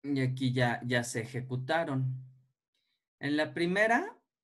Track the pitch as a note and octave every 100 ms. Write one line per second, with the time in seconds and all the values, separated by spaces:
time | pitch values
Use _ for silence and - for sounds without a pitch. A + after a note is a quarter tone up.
0 | C#3+ C#3 C3 C3 C3 B2+ A#2+ A#2 B2 B2
1 | A#2+ A#2+ A2 A#2+ B2+ B2+ B2+ D#3+ E3 C3
2 | C3 - - - _ _ _ _ _ _
3 | _ _ C#3+ D3 D3+ D3 E3+ F#3+ A3 A#3+
4 | G4 - _ _